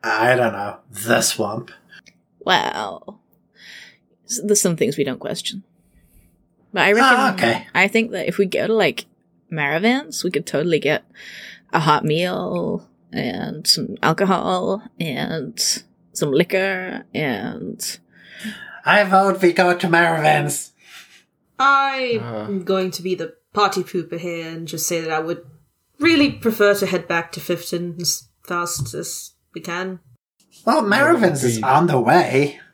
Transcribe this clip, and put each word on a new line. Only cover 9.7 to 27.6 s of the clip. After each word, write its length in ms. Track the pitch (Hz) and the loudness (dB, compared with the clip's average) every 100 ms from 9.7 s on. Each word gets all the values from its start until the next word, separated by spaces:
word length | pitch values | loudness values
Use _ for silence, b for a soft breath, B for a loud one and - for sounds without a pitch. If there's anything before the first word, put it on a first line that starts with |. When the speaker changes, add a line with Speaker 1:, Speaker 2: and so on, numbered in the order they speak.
| 160 214 262 294 - | 0 2 0 -4 -6
Speaker 2:
we 60 | 151 | -4
could 160 | 143 - | -4 -2
totally 320 | 143 170 156 | -2 0 0
get 260 | 139 151 _ B B B B B _ | 0 -2 _ B B B B B _
a 80 | 165 | 0
hot 240 | 156 151 | 2 2
meal 840 | 156 156 180 180 175 175 175 - _ _ _ | 2 0 -2 -4 -4 -4 -4 -6 _ _ _
and 540 | - 147 87 - 151 - | -8 -6 -6 -8 -6 -2
some 300 | - - 202 | 0 -2 -2
alcohol 800 | - 160 190 180 - 185 190 196 - _ | 0 2 2 0 0 -2 -2 -4 -8 _
and 580 | 165 135 - 160 131 - - - - _ _ | -6 -4 -6 -6 -8 -4 -4 -4 -8 _ _
some 180 | - 151 | -4 0
liquor 720 | 139 175 190 196 185 185 - - | 0 2 0 -2 -4 -8 -12 -10
and 880 | - 147 107 107 - - - - - _ B B B 220 B B B | -6 -4 -4 -8 -10 -12 -10 -10 -12 _ B B B -12 B B B
Speaker 1:
I 180 | 156 190 | 2 4
vote 380 | 196 190 196 190 | 6 4 4 4
we 100 | 185 | 4
go 240 | 170 180 175 | 4 4 4
to 100 | 180 | 2
Maravins. 840 | 165 170 160 151 151 147 - - _ B B B B B _ _ - | 4 4 4 4 2 0 -4 -10 _ B B B B B _ _ 0
Speaker 3:
I'm 640 | 269 277 277 269 254 226 | 2 4 2 -2 -2 -2
Speaker 4:
Uh. 240 | 233 220 208 196 | -4 -6 -4 -6
Speaker 3:
going 280 | 175 190 185 | -2 0 0
to 100 | 175 | -4
be 120 | 175 185 | -4 -4
the 180 | 165 - _ | -6 -10 _
party 300 | 208 202 190 | 0 0 0
pooper 360 | 175 185 160 165 | -4 -6 -6 -8
here 280 | 175 170 165 | -8 -8 -8
and 200 | 165 165 | -10 -10
just 180 | 160 - | -6 -4
say 140 | 170 | -4
that 100 | 160 | -2
I 80 | 156 | -4
would 260 | 160 175 - - _ _ _ _ | -4 -6 -10 -20 _ _ _ _
really 320 | 311 320 285 | 2 4 2
prefer 440 | - 233 220 202 | 2 -2 4 4
to 120 | 202 185 | 4 0
head 220 | 180 - | -2 -2
back 240 | 170 165 | -4 -4
to 80 | - | -12
Fifton 600 | - 170 | -6 -6